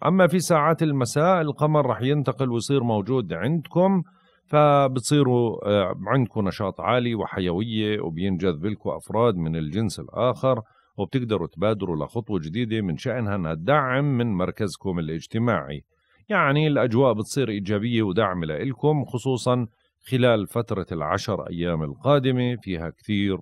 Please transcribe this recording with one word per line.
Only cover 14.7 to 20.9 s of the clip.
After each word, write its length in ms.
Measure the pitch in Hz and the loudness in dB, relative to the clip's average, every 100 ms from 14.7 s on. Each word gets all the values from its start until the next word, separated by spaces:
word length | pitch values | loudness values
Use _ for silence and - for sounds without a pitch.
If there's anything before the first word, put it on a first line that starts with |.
| 80 98 87 | -4 -4 -4
الاجتماعي. 840 | 78 80 - 113 120 98 67 73 - _ _ _ - | -4 -6 -6 -2 0 0 -4 -10 -14 _ _ _ -2
يعني 380 | 208 151 143 156 | 2 4 4 2
الأجواء 460 | 139 123 113 135 | 2 2 4 4
بتصير 360 | 107 107 - 120 | 2 -2 -2 -2
إيجابية 540 | 107 95 104 113 117 | -2 -2 -2 0 0
وداعمة 440 | 107 90 104 90 80 | 0 2 0 0 -4
لإلكم، 580 | 76 120 127 147 151 | -4 -4 -2 0 0
خصوصا 640 | 123 127 135 127 - 123 117 _ _ _ - | -2 -4 -2 -2 0 0 -2 _ _ _ -4
خلال 360 | 127 123 113 92 | 2 4 4 0
فترة 400 | 120 113 101 85 | -4 -4 -4 -4